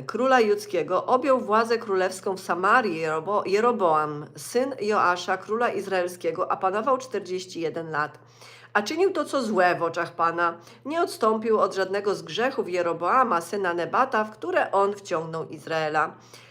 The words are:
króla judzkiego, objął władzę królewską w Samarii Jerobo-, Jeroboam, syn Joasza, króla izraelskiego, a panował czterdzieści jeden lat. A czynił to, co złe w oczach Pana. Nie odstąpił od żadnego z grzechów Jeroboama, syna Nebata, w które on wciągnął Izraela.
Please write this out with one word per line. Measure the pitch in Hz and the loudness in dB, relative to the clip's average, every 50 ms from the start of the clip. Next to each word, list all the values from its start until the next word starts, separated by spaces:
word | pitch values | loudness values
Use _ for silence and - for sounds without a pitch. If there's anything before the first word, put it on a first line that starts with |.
| 131 | -8
króla | - - 220 254 262 262 254 | -8 -4 0 2 4 4 4
judzkiego, | 226 208 202 202 - - - 170 151 151 185 185 - | 4 4 2 0 -2 -4 -4 -4 -2 0 -2 -2 0
objął | - 240 254 285 285 262 254 | 2 0 2 4 2 2 2
władzę | 208 190 208 220 233 220 233 220 | 2 2 2 2 2 2 0 -2
królewską | 220 208 190 185 185 190 190 - - 208 190 | -2 -2 0 0 0 0 -2 -4 -6 -6 -6
w | 196 | -6
Samarii | - - - 170 185 202 226 254 240 202 165 160 | -4 -4 -2 0 4 4 6 6 4 2 -2 -2
Jerobo-, | 160 156 156 160 160 - 311 - - | -2 -2 -2 -2 -2 0 0 0 0
Jeroboam, | - 185 208 233 247 240 202 190 170 156 151 151 151 151 147 151 - - | 2 2 4 4 4 2 4 4 4 4 4 2 0 -4 -6 -10 -12 -14
syn | 151 - - - 240 262 277 - - | -14 -12 -4 -2 0 0 0 -4 -4
Joasza, | 208 208 214 190 - 175 180 175 - - 190 | -2 0 2 4 4 4 2 2 0 -2 -2
króla | 190 - - 214 226 240 226 | -4 -2 -4 -2 0 0 0
izraelskiego, | - - 180 190 196 185 175 180 185 - - 165 160 175 - - 170 | 0 -2 -4 -2 0 0 0 -2 -4 -4 -4 -4 -2 -2 -2 -2 -2
a | |
panował | - 185 190 185 214 214 277 254 - | -2 0 -2 0 0 0 0 0 0
czterdzieści | - - - 196 180 175 185 185 185 - - 170 | -2 -4 -6 -6 -6 -4 -8 -8 -8 -8 -8 -6
jeden | 165 156 139 165 165 160 | -6 -4 -4 -6 -8 -4
lat. | 156 147 151 143 - - - - - - - - - - - - - | -2 -2 -2 -2 -4 -14 -20 -20 -20 -20 -20 -20 -20 -20 -14 -2 -2
A | 208 208 | -2 0
czynił | - 311 320 370 392 381 | 0 0 2 2 2 2
to, | 330 294 | 0 -4
co | 294 - 277 240 | -2 -2 -2 0
złe | 214 214 185 180 180 170 | 0 2 4 4 4 4
w | 151 170 | 2 0
oczach | 165 165 175 175 170 - | -2 -2 -2 -6 -6 -2
Pana. | - 165 165 165 170 175 170 165 - - - - - - | 0 0 0 2 2 0 0 -2 -4 -14 -20 -20 -16 -10
Nie | 262 311 339 349 | -6 -2 -2 -2
odstąpił | - - - 240 214 220 226 220 233 214 196 | -2 -2 0 0 2 2 2 0 2 2 2
od | 180 196 - | 2 2 2
żadnego | 190 190 185 190 202 202 208 185 | 0 -2 0 -2 -2 0 0 -2
z | 160 165 | -2 -4
grzechów | 160 156 190 233 262 262 - 196 175 | -8 -4 -2 -2 -2 0 -2 -4 -2
Jeroboama, | 180 175 165 170 165 160 170 175 220 262 262 220 180 170 | -2 -2 0 0 -2 -2 0 2 4 4 4 4 2 0
syna | 170 - - 202 196 175 170 | -2 -2 -4 -2 -2 -2 0
Nebata, | 175 170 165 - 214 262 254 - 214 214 | -2 -2 0 2 0 0 2 2 -2 -2
w | 220 | -2
które | - - - 339 359 311 - - - | -6 -10 -6 -2 0 0 0 2 2
on | 196 196 202 208 | 2 2 2 0
wciągnął | 202 - - 180 160 165 160 160 160 151 - | -4 -6 -4 -4 -4 -4 -4 -6 -8 -8 -8
Izraela. | 165 151 - 151 160 160 156 156 151 156 151 180 - - - - - - - - | -10 -12 -8 -4 -2 -2 -2 0 0 0 0 0 -2 -12 -20 -20 -20 -20 -20 -20